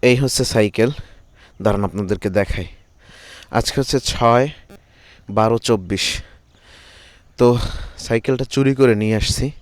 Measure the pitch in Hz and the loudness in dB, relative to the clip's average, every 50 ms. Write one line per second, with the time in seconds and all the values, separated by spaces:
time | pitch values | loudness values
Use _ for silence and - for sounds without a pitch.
0 | - 123 123 123 139 131 - - 131 - - 117 107 104 - - 110 123 147 - | 4 4 4 4 2 0 0 -2 -2 0 2 0 0 0 2 0 0 0 0 -4
1 | - - - - - _ _ _ - _ _ _ 92 107 101 101 101 95 80 98 | -14 -18 -18 -20 -20 _ _ _ -20 _ _ _ -2 0 0 0 -2 -4 -4 -6
2 | 104 92 104 92 - 107 92 104 98 - - - 87 - - _ _ _ _ _ | -4 -2 -4 -2 -4 -2 0 0 0 0 -2 -6 -6 -8 -12 _ _ _ _ _
3 | _ _ - - - - - - - _ - 113 113 - - - 139 - - 135 | _ _ -20 -20 -20 -20 -20 -20 -20 _ -2 -2 -2 -2 -2 -4 -4 -2 -2 -2
4 | - - - - 120 117 117 120 131 147 151 - - _ - - _ _ _ _ | -2 -4 -6 0 2 4 4 4 2 0 -4 -12 -20 _ -20 -20 _ _ _ _
5 | _ - - - - - 101 - 110 113 117 117 - - 120 104 92 90 98 95 | _ -20 -20 -20 -16 -6 -2 0 2 2 2 0 0 0 0 0 0 -4 -4 -4
6 | - - - - - - - - _ _ _ _ _ _ - - - - - - | -4 -4 -6 -6 -10 -14 -20 -20 _ _ _ _ _ _ -20 -20 -20 -20 -20 -20
7 | - - - _ _ _ _ - 123 120 123 120 - - - - - - - - | -20 -20 -20 _ _ _ _ 2 4 4 4 2 -2 -6 -6 -10 -12 -12 -14 -16
8 | - - 117 117 - - 135 123 135 - - 139 139 135 139 131 135 127 113 104 | -6 -2 -2 -2 0 -2 -2 -2 -4 -4 -2 0 2 2 4 4 4 4 4 4
9 | 107 107 110 107 - - - - 113 139 151 - | 2 0 0 0 0 -2 -4 -4 -4 -6 -6 -12